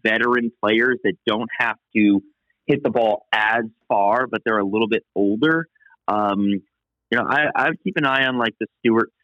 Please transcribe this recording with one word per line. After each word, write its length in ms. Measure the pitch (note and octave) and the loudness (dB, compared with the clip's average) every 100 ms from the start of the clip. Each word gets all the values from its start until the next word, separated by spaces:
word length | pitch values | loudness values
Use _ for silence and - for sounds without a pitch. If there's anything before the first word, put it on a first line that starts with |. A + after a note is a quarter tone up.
veteran 480 | A2+ A2 A#2+ B2 A#2 - | -2 0 0 0 -2 -2
players 360 | G#2 A2+ B2 B2 | 0 2 2 0
that 100 | G#2 F2 - | -4 -4 -4
don't 240 | G#2+ A#2 - | -4 -4 -4
have 180 | A#2 G#2 _ A2+ | -4 -4 _ 2
to 260 | G#2 G2 - _ _ _ - | 4 2 -2 _ _ _ -2
hit 160 | C#3+ | -2
the 60 | C3 | 0
ball 360 | A#2 A2+ G2 - | 0 0 0 -2
as 300 | G#2+ G#2+ A#2 A2+ - - | -2 0 0 -2 -10 -4
far, 400 | G#2+ G2+ A#2 B2+ | 0 2 0 -2
but 140 | A2 A#2 | -4 -2
they're 140 | A2 | -2
a 60 | G2 | 0
little 220 | G#2+ A2 | 0 0
bit 160 | A2+ - - | 0 -2 -2
older. 520 | G2+ G#2+ D#3 D#3+ E3 _ _ _ - | 0 2 0 0 -4 _ _ _ -4
Um, 540 | G#2 G#2 G2+ G2+ G2 - _ _ _ _ | -2 0 0 -2 -2 -6 _ _ _ _
you 80 | A#2+ | -2
know, 80 | F2 | 0
I, 200 | C#3 D3 - | 0 0 0
I 140 | C#3+ E3 | -2 -2
keep 140 | - F3+ | -6 -2
an 80 | C#3 | 0
eye 200 | C3+ C3 | 0 0
on, 120 | B2+ | 0
like, 160 | A#2 - | -2 -4
the 80 | A2 _ | -8 _
Stewart 300 | A#2 A2+ A2+ _ | 0 2 0 _